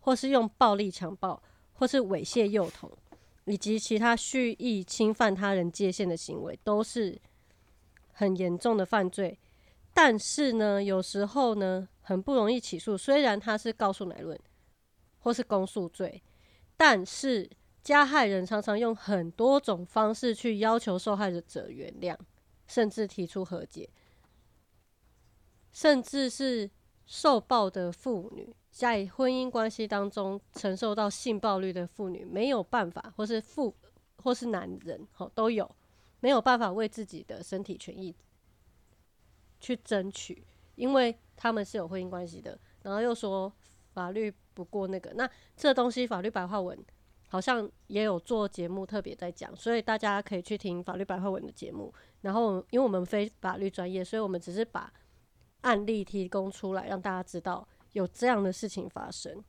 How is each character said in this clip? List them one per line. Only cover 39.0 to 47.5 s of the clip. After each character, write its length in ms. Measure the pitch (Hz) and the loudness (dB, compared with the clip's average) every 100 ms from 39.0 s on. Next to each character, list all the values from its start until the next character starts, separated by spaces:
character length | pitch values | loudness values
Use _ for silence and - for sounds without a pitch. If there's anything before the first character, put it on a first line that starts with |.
| _ _ _ _ _ _ | _ _ _ _ _ _
去 160 | - 240 | -8 -8
争 340 | - 208 190 | -2 -2 -2
取， 320 | - - - - _ _ - | -8 -14 -16 -18 _ _ -6
因 180 | 247 | 2
为 240 | 277 240 233 _ - | 4 4 0 _ -6
他 160 | 233 | -2
们 120 | 208 | -2
是 140 | 196 214 | -4 -6
有 100 | 165 | -6
婚 140 | 190 | -6
姻 80 | 180 | -8
关 180 | 180 175 | -8 -10
系 140 | 165 | -12
的， 180 | - - - _ | -16 -16 -20 _
然 100 | 202 | -6
后 80 | 202 | -2
又 140 | 240 233 | -2 -2
说 360 | 208 190 190 - _ _ _ | -2 -2 -4 -10 _ _ _
法 180 | - 180 | -8 -6
律 200 | 202 214 196 _ | -4 -4 -6 _
不 100 | - | -16
过 240 | 175 208 190 | -8 -6 -4
那 120 | 190 | -6
个， 120 | - | -8
那 160 | 214 254 - - _ | -4 -4 -6 -20 _
这 180 | 294 | 2
东 180 | 262 247 | 4 2
西 140 | 240 247 | 0 -2
法 160 | 196 | -2
律 80 | 196 | -2
白 160 | 214 180 | -4 -4
话 140 | 208 | -4
文 180 | 180 - - _ _ _ _ | -4 -8 -18 _ _ _ _
好 120 | 185 | -4
像 280 | 185 | 0